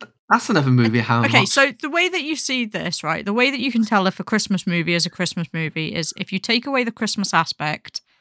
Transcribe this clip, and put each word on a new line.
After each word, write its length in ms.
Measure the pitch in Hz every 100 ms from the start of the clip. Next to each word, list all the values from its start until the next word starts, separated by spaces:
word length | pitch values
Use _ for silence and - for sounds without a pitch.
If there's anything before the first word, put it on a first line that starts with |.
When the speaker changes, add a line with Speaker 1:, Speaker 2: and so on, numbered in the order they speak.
| - _ -
Speaker 1:
that's 200 | 226 -
another 220 | 190 135
movie. 300 | 123 113 117
How 240 | 110 120
Speaker 2:
Okay, 160 | 120 247
Speaker 1:
much 80 | -
Speaker 2:
so 220 | - 277 254
the 80 | 302
way 180 | 339 359
that 140 | 359
you 120 | 294 302
see 280 | - 254
this, 400 | 226 180 165 -
right? 200 | 156 160
The 80 | 202
way 180 | 220 262
that 100 | 269
you 100 | 269
can 140 | 233
tell 220 | 214 214 185
if 120 | -
a 60 |
Christmas 420 | - 214 - 190 -
movie 280 | 175 160
is 120 | 170 175
a 40 |
Christmas 380 | - 175 - 165
movie 420 | 165 156 165 156
is 180 | 165 156 -
if 160 | 190
you 60 | 190
take 280 | - 233 277
away 160 | 269
the 80 | 233
Christmas 420 | - 220 - 196
aspect, 680 | 170 160 - 151 156 - - - _